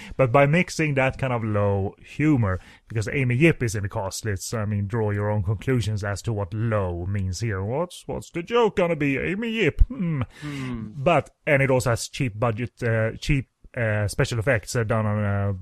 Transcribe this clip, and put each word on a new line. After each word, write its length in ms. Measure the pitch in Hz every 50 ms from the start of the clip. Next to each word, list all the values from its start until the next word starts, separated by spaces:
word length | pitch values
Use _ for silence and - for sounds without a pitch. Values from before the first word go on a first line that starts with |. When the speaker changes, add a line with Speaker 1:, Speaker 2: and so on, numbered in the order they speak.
| - - - -
Speaker 1:
But 140 | 135 120
by 140 | 113 143 143 139
mixing 460 | 147 175 185 - - - 160 151 143
that 220 | 131 131 131 127 -
kind 140 | - 131 123
of 100 | 120 110
low 520 | 110 104 104 104 101 101 98 95 98 - - -
humor, 560 | - - - 143 156 151 131 113 95 92 87 - - - - _ -
because 200 | 104 113 104 107
Amy 280 | - 143 131 123 120
Yip 260 | 120 156 165 151 -
is 140 | 127 117 95
in 80 | 107 98
the 60 | 101
cast, 360 | - 113 98 95 - - -
let's, 280 | 113 101 92 - - -
I 100 | 117 104
mean, 220 | 101 107 101 104 98
draw 240 | 107 120 110 104
your 180 | 104 101 104 104
own 140 | 104 107 92
conclusions 600 | 85 113 95 - - 131 123 104 101 110 101 95
as 180 | 101 101 95 -
to 100 | - 117
what 180 | 101 101 90 -
low 520 | 107 110 117 110 107 98 90 90 85 87 98
means 320 | 98 104 95 92 90 -
here. 240 | 113 117 101 92 95
What's, 440 | 101 123 143 175 180 - - - -
what's 240 | 127 131 - -
the 100 | - 165 175
joke 320 | - 233 240 240 214 -
gonna 200 | - 185 170 170
be? 220 | 151 151 143 135 127
Amy 320 | - 151 175 202 233 233
Yip. 320 | 220 226 208 147 - - - -
Hmm. 340 | 247 277 190 170 160 139 123 - - -
Speaker 2:
Hmm. 460 | - 147 143 139 135 127 123 113 110 104 107 147
Speaker 1:
But, 320 | 131 160 156 143 127 - _ _ - -
and 140 | 151 135 135
it 60 | 131
also 200 | 135 127 - 123
has 160 | 117 107 - -
cheap 300 | - - 143 127 98 107
budget, 420 | 123 120 113 104 123 117 _ - 123
uh, 280 | 117 113 113 110 113 - -
cheap, 300 | - - 151 135 - - _ _ - - - -
uh, 300 | 117 110 104 104 104 98
special 320 | - - 143 - 127 113
effects, 360 | 107 143 131 107 - - -
uh, 80 | 123 113
done 220 | 101 120 110 110
on, 180 | 107 104 107 104
uh, 300 | 101 101 101 101 101 101 92